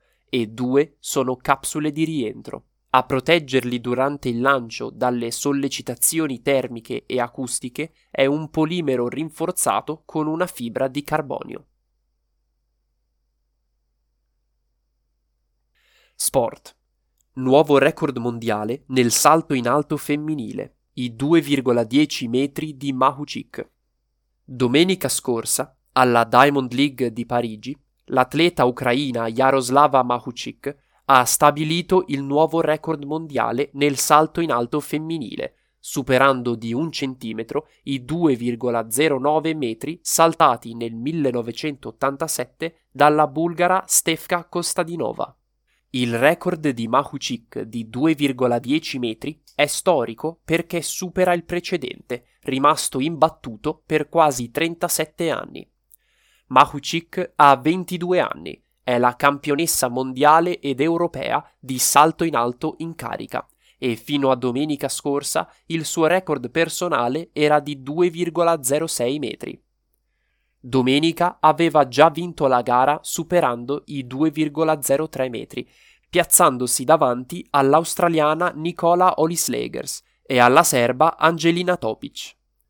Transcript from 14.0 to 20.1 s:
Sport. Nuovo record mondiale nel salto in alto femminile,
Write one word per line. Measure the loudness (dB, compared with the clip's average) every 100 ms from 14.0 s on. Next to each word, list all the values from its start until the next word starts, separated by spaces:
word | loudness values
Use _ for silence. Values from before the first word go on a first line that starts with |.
| _ _ _ _ _ _ _ _ _ _ _ _ _ _ _ _ _ _ _ _ _
Sport. | -8 -2 0 -2 -6 -20 -20 _ _ _ _ _
Nuovo | -4 4 4 6 4
record | 4 2 -4 -4
mondiale | -6 -4 -4 -2 -4 -8 -2
nel | 2 2
salto | 4 4 4 2
in | -2 0
alto | -2 -2 -6
femminile, | -4